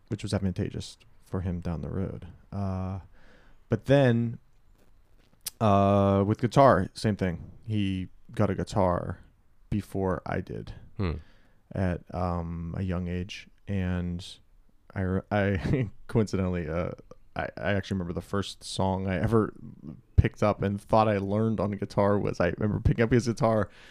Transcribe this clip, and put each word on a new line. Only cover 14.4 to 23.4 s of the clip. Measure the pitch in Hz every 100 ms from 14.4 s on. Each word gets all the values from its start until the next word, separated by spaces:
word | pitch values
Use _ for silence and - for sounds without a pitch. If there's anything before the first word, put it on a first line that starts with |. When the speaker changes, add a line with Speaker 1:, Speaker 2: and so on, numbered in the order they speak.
| _ _ _ _ _
Speaker 1:
I | 101
re-, | 92 92 -
I | 104 98 95 - 139 104 -
<laughs> | -
coincidentally, | 123 104 95 92 90 76
uh, | 82 - - - - -
I, | - - -
I | 90
actually | 101 - 98
remember | 87
the | 85
first | - 101 95 -
song | - - 95 95 95
I | 92
ever | 104 113 101 - 87 - - - - -
picked | 117 -
up | 104 98
and | 98 101
thought | - 113 110
I | 101
learned | 98 104 113 104
on | 95
guitar | 101 98 - 101 101
was, | 101 -
I | 90 -
remember | 107 104
picking | - -
up | 113
his | 123 117
guitar, | 107